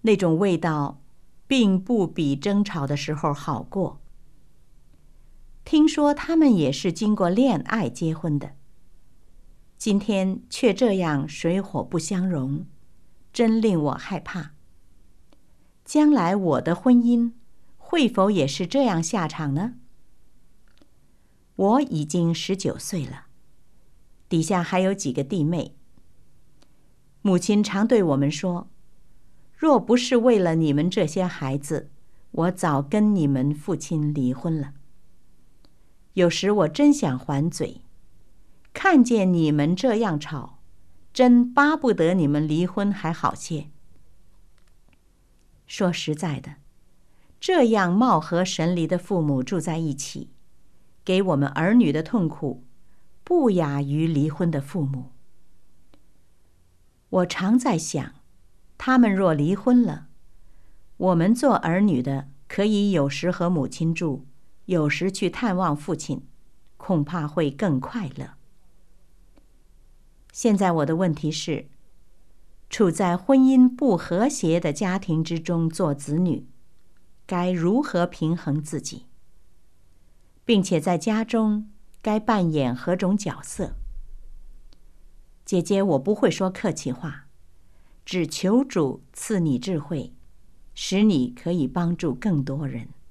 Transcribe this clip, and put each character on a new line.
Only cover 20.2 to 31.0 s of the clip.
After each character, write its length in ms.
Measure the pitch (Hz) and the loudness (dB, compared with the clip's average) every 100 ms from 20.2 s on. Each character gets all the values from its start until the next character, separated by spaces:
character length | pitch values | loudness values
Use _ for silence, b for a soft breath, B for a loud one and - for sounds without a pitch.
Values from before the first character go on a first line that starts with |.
| - - - - - - - - - - _ _ _ - | -20 -20 -20 -20 -20 -20 -20 -20 -20 -20 _ _ _ -2
我 260 | 196 247 | 2 2
已 240 | 277 160 151 | 2 -2 -2
经 260 | 175 170 | 0 0
十 240 | 165 - 190 | 0 -4 -4
九 220 | 160 - | -4 -6
岁 300 | - 190 127 | -8 -6 -8
了， 180 | 131 - - - - - - - - - - - | -12 -18 -20 -20 -20 -20 -20 -20 -20 -20 -20 -4
底 100 | 165 | -2
下 180 | 160 190 | 0 -2
还 200 | 165 185 | 0 0
有 120 | 190 | 0
几 180 | 196 143 | -2 -4
个 120 | 123 | -4
弟 200 | 135 185 | -4 -2
妹。 300 | 151 170 - - - - - - - - - - - - - - _ - | 0 -2 -6 -12 -20 -20 -20 -20 -20 -20 -20 -20 -20 -20 -20 -20 _ -6
母 140 | 202 180 | 0 0
亲 240 | 180 208 | 2 0
常 240 | 208 196 220 | 0 0 2
对 160 | 240 | 2
我 140 | 175 139 | 4 2
们 160 | 139 | 0
说 380 | - 185 175 - - - - - - - - - | -2 -4 -6 -8 -18 -20 -20 -20 -20 -20 -20 -20
：“若 240 | - 320 262 | -2 4 4
不 200 | 247 247 | 4 0
是 180 | - 247 | 4 2
为 240 | 240 220 | 4 4
了 160 | 175 165 | 4 2
你 160 | 156 | 2
们 180 | 143 170 | 2 0
这 160 | 220 | 0